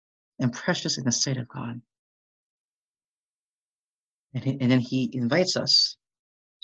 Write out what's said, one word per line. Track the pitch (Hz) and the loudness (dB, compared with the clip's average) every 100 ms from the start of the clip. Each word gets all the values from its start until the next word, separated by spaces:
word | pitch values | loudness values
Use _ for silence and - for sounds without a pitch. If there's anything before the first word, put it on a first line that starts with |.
| _ _ _ - | _ _ _ -2
and | 123 | -2
precious | - - 175 156 - | 0 -4 -2 -2 -4
in | |
the | 127 | -2
sight | - 143 131 | -2 -2 -4
of | 120 | -6
God. | - 120 123 - _ _ _ _ _ _ _ _ _ _ _ _ _ _ _ _ _ _ _ _ _ _ _ _ | -10 -10 -10 -14 _ _ _ _ _ _ _ _ _ _ _ _ _ _ _ _ _ _ _ _ _ _ _ _
And | 131 | -6
he, | 127 139 | -4 0
and | 123 | 4
then | 131 | 4
he | 120 131 120 | 2 -2 -2
invites | 127 120 160 185 117 | -2 0 2 2 0
us | - - - - _ _ _ _ _ _ | 2 4 2 -2 _ _ _ _ _ _